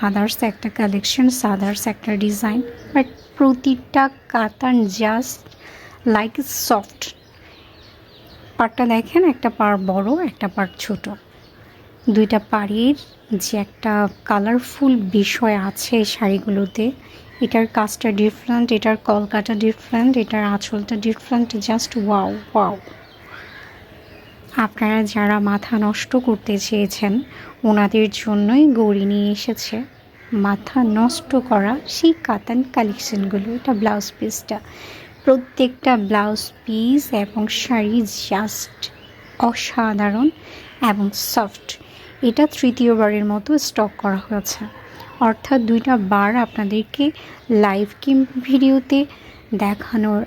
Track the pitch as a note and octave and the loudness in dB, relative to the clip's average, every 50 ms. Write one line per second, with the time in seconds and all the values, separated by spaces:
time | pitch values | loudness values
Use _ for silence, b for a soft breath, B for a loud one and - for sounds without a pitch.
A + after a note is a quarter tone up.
0 | G#3+ G3+ G3 G3+ G#3 A3 - - A#3+ G#3+ - - - G#3+ - - A3 G3+ G3+ G3+ | -4 -2 0 0 -2 -2 -2 -4 -4 -4 -4 -6 -10 -8 -4 -2 -2 -2 -2 -2
1 | - - - C4+ B3+ B3+ B3+ - - G#3 G3 F#3+ G3 G3+ G#3 - - A3+ G#3 - | -4 -2 0 2 2 2 2 2 -2 -2 0 0 -2 -2 -2 -4 -6 -6 -6 -6
2 | - A3+ G#3 G3 G#3 G#3 G#3 G3+ A#3 G#3+ A3 B3 A#3+ - - - - - - C#4 | -4 -4 -2 0 0 -2 -2 -2 -2 -2 -2 -2 -4 -6 -10 -16 -16 -2 0 0
3 | C4 - - - - - - - C#4 C4+ B3 B3+ - C#4 B3+ B3 - - - C4+ | 0 0 -6 -20 -20 -14 0 2 4 4 4 2 0 -2 -2 -2 -4 -2 2 2
4 | C4+ C4+ C4+ - _ - - A#3 A3 G#3+ - - C4 B3+ B3 A#3+ G#3+ G3 F#3 A3 | 2 2 -2 -8 _ -6 -4 -2 -2 -2 -4 -4 -2 2 2 2 2 0 -2 -2
5 | G#3+ G#3+ A3 A#3 B3+ - - - - B B B B B B B B B B B | -2 0 0 -2 -4 -6 -10 -16 -18 B B B B B B B B B B B
6 | B A#3+ A3 G#3 A3 A3+ - D4 C4 - - - - - A#3+ G3+ G3+ - - - | B 2 2 2 0 -2 -4 -6 -8 -6 -6 -6 0 0 0 0 0 -6 -14 -14
7 | - - - - - - B B B B B B B B B B B - - - | -14 -14 -14 -18 -20 -20 B B B B B B B B B B B -20 -20 -20
8 | - - - - - - - - - - - - A#3 A3 - - B3 A#3 A3+ A3+ | -20 -20 -20 -20 -20 -20 -20 -20 -20 -18 -4 -2 -2 -2 0 0 0 2 2 0
9 | A3+ - - F4 F#4 D#4 B3 - - A3+ A#3 - G#3+ G#3 G3+ F#3+ F#3+ F#3+ F#3 G3 | -2 2 2 4 4 4 2 2 -2 -4 0 2 2 2 2 2 0 0 0 0
10 | G3 A3 C#4+ F4 F4+ A3+ - - G#3+ F#3 - G#3 F#3+ F#3 - - - - G3 - | 0 0 0 0 -2 -4 -4 -6 -8 -6 -2 -4 -4 -4 -6 -12 -8 -8 -6 -6
11 | - G3+ G3+ - _ - B B B B B B B B B B B B - - | -6 -12 -12 -14 _ -20 B B B B B B B B B B B B -20 -4
12 | - B3 G3 A3 G#3+ G#3 A3+ G#3 G#3 - A3 G#3+ G#3 G3 G#3 A3 A#3 C4+ C#4+ - | -2 2 4 4 4 4 2 0 0 0 -2 -2 -2 -2 -2 2 2 2 2 0
13 | - - - - - - A3+ F3+ - - A3 G#3 G3+ - - - - A3 G#3 G#3 | -4 -20 -20 -20 -8 -4 -4 -4 -2 -2 -4 -4 -4 -6 -10 -6 -2 0 2 2
14 | G#3 G3 - - - - G#3+ G3+ G3+ A3 A#3+ B3 B3 - - - C#4 C4+ B3+ A3+ | 0 0 -2 -8 -4 -2 0 0 2 2 0 0 -2 -4 -4 0 2 2 2 2
15 | G3 F#3 A3 G3+ G3 - - - A#3+ A3 G#3 G3 F#3+ G3 - - - - B3 A3+ | 0 0 2 2 2 2 0 0 0 0 2 0 -2 -4 -6 -6 -4 0 0 0
16 | G#3 - - - A3+ G3 G3 F#3+ - A3 G3 G3 G3 F#3+ - A#3 A3 B3+ C4 B | 0 0 -2 -2 0 0 0 0 -2 -2 -2 -2 -2 -2 -2 -2 -2 -2 -4 B
17 | B B B B B B B - B3 B3 - A3+ A3+ A3+ - A#3 G#3+ G#3 - - | B B B B B B B -4 -2 0 2 0 0 2 0 -2 -2 -2 -4 -4
18 | - A3+ G3+ G3+ G#3 G#3+ - - - - A#3+ A#3+ A#3+ A#3 A3+ G#3 - A3 A3 G#3+ | -2 -2 0 2 0 0 0 -4 -4 -2 0 0 2 2 0 0 0 0 -2 0
19 | - - G#3 G#3 G#3 G3+ A3+ G#3 G3+ - A3 G3+ A3 A3 A3 - - - B3 A3+ | 0 0 0 0 0 -2 -4 -4 -2 -2 -2 0 0 0 0 -2 -6 -4 -2 2
20 | A#3+ C4 B3+ B3 G#3 - A3 G#3+ G#3 G3+ G3+ G3+ - - A3 G#3 G#3 - A#3 G#3 | 2 4 4 2 0 0 -2 -2 0 0 -2 -2 -4 -6 -6 -6 -4 -4 -6 -2
21 | G#3 A3+ A3 - - - B3 A#3+ A#3+ A#3+ A#3+ G#3 G3+ - A3 A#3 - - - A#3 | -2 -2 -4 -4 -4 -2 0 0 0 -2 -4 -6 -2 -2 -2 -2 -2 -4 -4 -4
22 | G3 G#3 G#3 G3 F#3+ F#3+ G3+ G#3+ - - - G#3+ G3 F3 G3+ - - - - - | 0 0 0 0 0 -2 -4 -8 -10 -2 0 0 0 0 -2 -6 -12 -20 -20 -20
23 | - - - B B B B B B B B B B B B B B - - - | -20 -20 -20 B B B B B B B B B B B B B B -20 -20 -20
24 | - - - - - - - - - - - B3 A3 G#3 - - A3 G#3+ A3 A3 | -20 -20 -20 -20 -20 -20 -20 -20 -20 -6 -2 -2 -2 -2 -2 -2 -2 0 2 0
25 | G#3+ G#3 - G#3+ G#3 G3+ G#3 G#3 G3+ G3+ G3+ G3+ - - A#3+ G#3+ G#3+ G#3 G#3+ - | 0 0 -2 0 0 2 2 2 2 0 0 -2 -2 -2 0 0 0 0 -2 -2
26 | - - B3+ B3+ B3+ B3 A3 G#3+ - A3+ G3+ G3 - - A3 G#3 G3+ F#3+ - - | -4 -2 -2 0 2 2 -2 -2 -2 -4 -4 -4 -2 -2 0 0 0 -2 -2 -2
27 | G#3 G3+ G3+ B3+ D4 B B B B B B B - G#3+ G#3+ G#3 G3+ G3 - A3 | -2 0 0 -2 -2 B B B B B B B 2 2 4 4 4 4 4 2
28 | A3 G3+ - - - G#3+ G#3 G#3 G#3 G#3 B3 C#4+ D#4 D4 A#3+ A3+ A3 G#3 G3+ G3+ | 2 2 0 -6 -4 -2 0 2 2 4 6 6 6 6 6 4 4 4 2 2
29 | G3 G3+ G3+ G3+ G3+ G#3 G#3 G#3 - A#3+ A3 - - - A3 A3+ C4 - - - | 2 0 0 2 2 0 -2 -2 -4 -6 -6 -6 -6 -8 -8 -8 -8 -10 -16 -20
30 | - - - - - - A#3+ G3+ G3 G3+ G3+ G3+ - - - C4 B3 A3 G#3 G#3+ | -20 -20 -20 -20 -10 -4 -2 0 0 0 0 -2 -4 -2 0 2 2 2 4 2
31 | A#3 B3 B3 - - - C#4 B3+ B3+ B3+ A3 G3+ G3 G#3 B3+ D4+ - - - - | 2 2 0 -2 -6 -2 -2 -2 2 2 2 2 2 0 -2 -4 -6 -8 -4 2
32 | - E4 D#4+ - - - G#3+ G3+ - - A#3 B3+ C4 B3+ - B3+ A3 G#3 G3+ - | 4 4 4 2 -2 -4 -4 -4 -4 -2 -2 -2 -2 0 0 0 0 0 -2 -6
33 | - - A3 G3+ G3 G3 G3+ G3 G3+ A3+ A#3 B3 - C4+ A#3 G3 A3 G#3+ G#3+ G#3 | -8 -6 -4 -4 -2 -2 -2 -4 -4 -4 -8 -6 -2 -2 0 0 2 0 0 -2
34 | G3+ - - - G#3+ A3 - - - - G#3+ G#3+ - B B B B B B B | -4 -8 -8 -8 -6 -6 -6 -8 -8 -8 -10 -10 -10 B B B B B B B
35 | B B B B - C#4 C4 B3+ B3+ - - - B3+ B3 B3+ - - C4 B3 A3 | B B B B 4 4 4 4 2 -8 0 0 0 0 0 -2 0 2 2 2
36 | G3+ G3 G#3+ G#3 G#3 G#3+ G#3+ G#3+ - - - - - A#3 A3 A3 A3+ B3 C4+ D4 | 2 0 0 0 0 0 -2 -4 -6 -10 -16 -14 -8 -6 -2 0 2 2 2 2
37 | C#4+ - B3 G#3 G3+ G3+ - G#3+ G#3+ A3 - - - - B3 A3 G#3 G#3 A3+ A#3+ | 2 0 -2 -4 -4 -2 -4 -4 -4 -4 -4 -6 -2 0 0 0 2 2 2 0
38 | G#3+ G3 - - - - G3+ G3 A3 G#3 - - - - - - - - - - | 0 0 -4 -8 -4 -2 -2 -2 -2 -4 -6 -10 -12 -12 -14 -16 -16 -16 -16 -20
39 | - - - - - - - - A#3+ A#3 A#3 - - - - A#3+ A3+ A3 G#3 G3+ | -20 -20 -20 -20 -20 -20 -6 -2 -2 -2 -2 -2 -8 -6 -4 -2 -2 0 0 0
40 | G#3 G3+ G3+ A3+ C#4 D#4+ - B B B B B B B B B B3 A3 G3 G#3 | 0 0 0 2 0 0 0 B B B B B B B B B -2 0 0 0
41 | G3+ G3+ - - - - - A#3+ G#3 G3+ - - - - - - B B B B | -2 -2 -2 -4 -8 -2 0 0 0 -2 -6 -16 -16 -16 -16 -16 B B B B
42 | B B B B C4 A#3 A3+ D4 D4+ D4 - - C4+ B3 A#3+ - A#3+ A#3 A3+ A3 | B B B B 0 0 4 4 2 2 2 0 0 0 2 4 4 4 4 4
43 | G#3+ G#3 G#3 G#3 G#3 G#3 G#3 G#3 G#3 - D4+ C#4+ - - - A#3 G#3 G3+ - - | 4 2 2 0 0 0 -2 -4 0 0 0 0 0 -2 -2 -2 -2 -2 -2 -4
44 | - G3+ F#3+ F#3+ - - G#3+ G3+ G3 - - - G#3+ G#3+ - - B B B B | -2 -2 -2 -2 -4 -4 -6 -6 -4 -6 -10 -10 -12 -14 -14 -20 B B B B
45 | B B B - B3+ A3+ A3 - - - C4+ C4 A3+ G#3+ A#3 A3+ - C4+ B3+ A3 | B B B 0 0 0 0 0 -2 0 2 2 2 2 0 0 2 2 0 2
46 | G3 F#3+ G#3 G3+ G3+ G#3 A3+ B3 A3+ A3+ - A3 G#3 G3 G#3+ A3 G#3+ - - - | 2 2 2 2 2 2 2 0 -2 -2 -4 -6 -4 -2 -2 -4 -4 -6 -4 -2
47 | C#4 D4+ - B B B B B B - A3+ G#3 G#3 G3+ G3 G3+ G#3 G3+ - - | -2 -2 -2 B B B B B B 0 2 4 4 4 2 0 -2 -4 -6 -6
48 | - C#4 C4+ C4+ C4 - - B3+ B3+ C4 C4+ B3+ C4+ C4+ C4+ C4+ B3+ - C#4 C#4 | 0 2 4 4 2 2 -2 -8 -2 2 2 4 6 6 4 2 2 2 0 0
49 | C#4+ C#4+ B B B B B B B - A3+ F#3+ G#3+ G3+ G#3 G#3 - - A#3+ A3 | 0 -2 B B B B B B B -6 -4 -2 0 -2 -2 -4 -8 -4 -2 0
50 | G#3+ G#3+ G#3 G#3 A#3 | 0 0 0 -2 -2